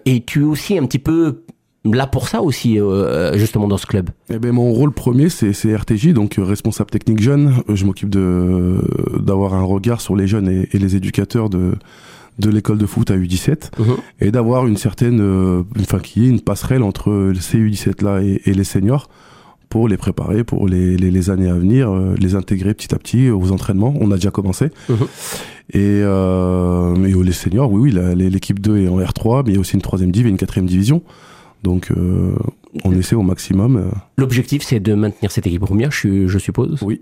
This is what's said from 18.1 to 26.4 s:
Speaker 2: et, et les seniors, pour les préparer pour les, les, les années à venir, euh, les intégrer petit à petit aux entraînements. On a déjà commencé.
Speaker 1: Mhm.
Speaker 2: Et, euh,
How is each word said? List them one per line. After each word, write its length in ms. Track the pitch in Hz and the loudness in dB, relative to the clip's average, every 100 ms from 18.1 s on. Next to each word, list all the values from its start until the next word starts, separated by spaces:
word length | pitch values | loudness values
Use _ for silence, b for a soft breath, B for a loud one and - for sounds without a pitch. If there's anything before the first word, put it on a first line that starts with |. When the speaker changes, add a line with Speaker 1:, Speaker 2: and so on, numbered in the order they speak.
| 98 | 0
Speaker 2:
et, 180 | 98 98 | 0 0
et 100 | - | 0
les 100 | 98 | 0
seniors, 440 | 95 101 98 139 - B B B B B _ | 0 0 0 0 -4 B B B B B _
pour 180 | 110 117 | 0 0
les 80 | 92 | 0
préparer 480 | - - - 104 | -2 -4 -2 -2
pour 240 | 117 - 98 | 0 -2 0
les, 280 | 92 92 90 | 2 2 2
les, 140 | 92 | 2
les 200 | 92 90 | 2 2
années 200 | 92 90 | 0 0
à 40 | |
venir, 360 | 87 90 127 123 | 2 2 4 2
euh, 240 | 95 95 95 | 0 0 0
les 200 | 92 98 | 0 0
intégrer 380 | - 98 95 | -2 -2 -2
petit 200 | 107 - | -4 -4
à 40 | - | -6
petit 300 | - 117 131 | 0 2 2
aux 200 | 101 92 | 2 0
entraînements. 420 | 95 - 95 113 147 | 0 0 0 0 2
On 140 | 107 | 0
a 20 | |
déjà 160 | 98 95 | 0 0
commencé. 360 | - 98 90 143 B - | -2 -2 -2 -4 B -2
Speaker 1:
Mhm. 80 | 113 139 B B B B B - | -2 -2 B B B B B -4
Speaker 2:
Et, 60 | - 101 101 | 0 2 2
euh, 880 | 101 95 92 92 | 2 2 2 0